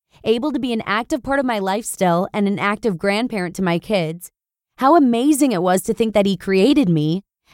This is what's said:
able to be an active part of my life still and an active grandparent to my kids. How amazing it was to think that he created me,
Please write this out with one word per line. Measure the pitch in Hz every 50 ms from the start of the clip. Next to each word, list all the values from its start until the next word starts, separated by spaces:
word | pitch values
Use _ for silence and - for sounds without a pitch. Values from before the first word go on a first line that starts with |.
| _ _ _ _ -
able | - 226 240 226 302
to | 262 285
be | 233 254 233
an | 220 -
active | - 196 214 233 - 320 277
part | - 262 277 277
of | 277
my | 254 233 208
life | 190 190 190 220 226
still | - - - 196 180 170 170 190 - -
and | 214 202
an | 196 202
active | 151 165 202 208 208 - 233 185
grandparent | 160 - 202 196 208 240 247 226 202 180 170 -
to | -
my | 190 180 170
kids. | 170 - - 220 190 165 156 165 175 - - _ _ _ _ _ _ _ _ _
How | - 247 269 320
amazing | 339 285 247 233 233 247 294 311 247 294 269
it | 226 170
was | 175 185 180 185 -
to | - 220
think | - 233 220 208
that | 214 202
he | 196 190
created | 175 - 196 190 190 185 262 277 285 269 175
me, | 170 156 151 156 160 190 - _ _ _ _ _